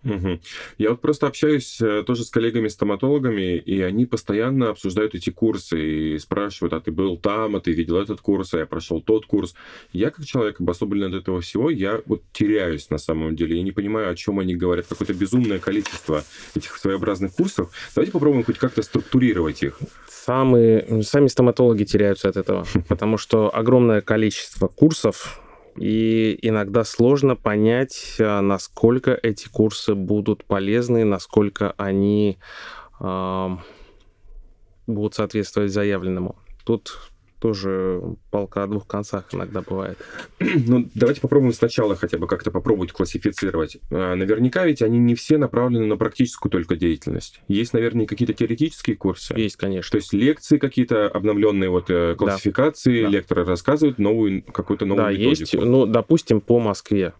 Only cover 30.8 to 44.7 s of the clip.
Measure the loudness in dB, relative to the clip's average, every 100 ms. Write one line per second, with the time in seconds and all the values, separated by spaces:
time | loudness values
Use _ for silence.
30.8 | 2 2 2 0 0 0 0 -2 -6 -4
31.8 | -2 0 2 2 0 -2 -14 -20 -18 -18
32.8 | -20 -10 -8 -6 -4 -4 -4 -8 -12 -20
33.8 | -20 _ _ _ -20 -20 -20 _ _ _
34.8 | -8 -4 -4 -4 -4 -4 -4 -2 -2 0
35.8 | 0 -2 -2 -4 -4 -8 -18 -14 -2 -2
36.8 | -4 -18 -20 -20 _ -4 -4 -2 -4 -2
37.8 | -2 -4 -6 -12 -6 -6 -4 -6 -4 -4
38.8 | -6 -8 -6 -8 -8 -10 -6 -8 -6 -6
39.8 | -6 -10 -16 -16 -18 -6 0 2 4 4
40.8 | 2 2 2 2 2 4 4 2 0 2
41.8 | 0 0 -2 -4 -4 -4 -2 -4 0 0
42.8 | 0 -2 -4 0 -2 -2 -4 -2 -4 -8
43.8 | -6 -4 -2 -2 0 2 2 2 2